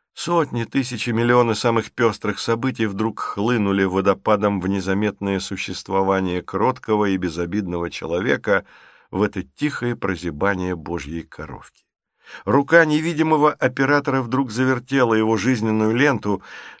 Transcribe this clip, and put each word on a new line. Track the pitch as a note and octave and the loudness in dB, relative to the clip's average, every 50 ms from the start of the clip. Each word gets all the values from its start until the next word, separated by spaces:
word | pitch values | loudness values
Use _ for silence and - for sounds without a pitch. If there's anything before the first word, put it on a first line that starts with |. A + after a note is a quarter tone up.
| _ _ - | _ _ -14
Сотни, | - - E3 F3 E3+ D3+ C3 B2+ A#2+ A2+ | -8 -4 0 2 2 0 0 -2 -6 -4
тысячи, | - - C#3 B2+ B2+ B2+ G#2+ - B2 | -2 -2 -2 -2 -2 -4 -6 -4 -2
миллионы | A2+ A2+ A#2+ A#2+ B2 B2 A#2+ A#2 G#2+ | 0 2 2 4 4 4 4 2 2
самых | - - A#2+ A#2 A2+ G#2+ - | 0 2 2 2 0 -2 -4
пёстрых | - - A#2+ A2+ G#2 - - G#2 G2+ - | -2 2 2 2 2 0 -4 -6 -4 -4
событий | - - A2+ A#2 B2 C3 B2 A#2 A2+ | -2 -2 -2 0 0 -4 -2 0 -2
вдруг | G#2+ G2 G2 G#2+ A2+ A2 - | -2 0 -2 -2 -2 -2 -6
хлынули | - - - G2+ G#2 A#2 B2 A2+ G#2 G2 G2 G2 G2 | -8 -6 -4 -2 0 0 2 2 2 2 2 2 2
водопадом | F#2+ F2+ F#2+ F#2 G2 F#2+ F#2+ - A2 G#2+ G2+ G#2 G#2 G2+ F#2+ | 2 2 2 2 2 2 2 2 2 2 2 2 0 0 0
в | E2+ | -2
незаметное | G2 G2 G2 F2+ G2 F#2+ G2+ G#2+ G#2 G2+ - G2+ G2 G2 F#2 | -2 -2 -2 -2 -2 0 0 0 -2 -2 -4 -4 -2 -2 -2
существование | F#2 - G2+ - - - F2+ - - - G2 G2 G2 F#2+ G2 F#2+ F#2+ F#2 F2+ F2+ | -4 -6 -8 -8 -8 -8 -8 -10 -6 -2 0 0 2 2 2 2 2 0 -2 -4
кроткого | F2 - - F#2 G#2+ B2+ B2 - - - G#2+ G#2 G#2 G2+ | -6 -4 -2 0 0 0 0 -2 -2 0 0 2 2 2
и | F#2+ | 0
безобидного | F#2 F2+ F2 D#2 E2+ F2 E2+ F2+ G#2 G2 F2+ F2 E2+ E2+ E2 | 0 -2 -4 -4 -4 -4 -2 -2 -4 -4 -2 -4 -4 -4 -6
человека | - - D#2+ D#2+ E2+ F2+ G2+ C3 C#3+ C3 - A2 G2 F#2+ F#2+ _ - - - - _ _ _ - | -6 -8 -6 -4 -2 -2 0 0 0 0 2 0 0 0 0 _ -20 -20 -20 -20 _ _ _ -8
в | - F#2 | -2 -2
это | G#2 G2+ - G2 F2+ | -2 0 -2 -6 -10
тихое | - _ - C#3+ D3 C#3 - B2+ A#2+ A#2 | -10 _ -4 -4 -4 -4 -2 -4 -4 -4
прозябание | A2+ - F#2+ F#2 D#2+ F2 F2 D2+ D2 F#2+ G2+ G2 F#2 F2+ F#2 F2+ | -2 -2 -4 -4 -2 -4 -6 -4 0 0 0 0 0 -2 -4 -4
божьей | E2+ D2+ D#2 F2 E2+ C#2 C#2+ E2 E2 D#2+ | -6 -6 -6 -6 -6 -6 -8 -10 -10 -10
коровки. | - - - D#2 D2+ D2 - - - _ _ _ _ _ _ _ _ _ _ _ - - - - | -12 -14 -14 -12 -12 -14 -16 -18 -20 _ _ _ _ _ _ _ _ _ _ _ -20 -18 -10 -2
Рука | G2 A2 C#3+ C#3+ C#3 D#3 E3+ D#3+ | 2 2 2 4 6 6 6 6
невидимого | D#3 D3+ D#3 D#3 E3+ E3 D3 D#3+ D#3 D#3 D3 D3 D3+ - | 6 2 0 0 0 0 0 2 2 4 4 4 2 2
оператора | - D3 B2+ B2+ C3+ C3+ C3+ D3 C#3+ C#3 D3 C3 C3+ | 2 -2 -2 0 0 0 2 2 2 2 0 0 0
вдруг | B2 A2+ A#2+ B2+ C#3 A#2+ | 0 0 0 -2 -2 -2
завертела | G#2+ A#2+ C3 C3 C3 A#2+ B2 - C3+ C#3 B2+ A2+ A2+ | 0 0 0 2 0 -2 -2 -2 2 2 4 4 4
его | A2 A2 A2 A2+ | 2 2 2 2
жизненную | G2+ F#2 B2+ C3 A2+ G#2+ A2 G#2+ A2 G#2+ A2 A2+ | 0 2 0 0 0 0 0 2 2 2 2 2
ленту | A#2+ C#3 D3 C3 G2+ - G#2 G2+ F#2 - - - - - - - - | 2 2 2 0 0 -2 -2 -4 -4 -6 -12 -18 -18 -18 -20 -20 -16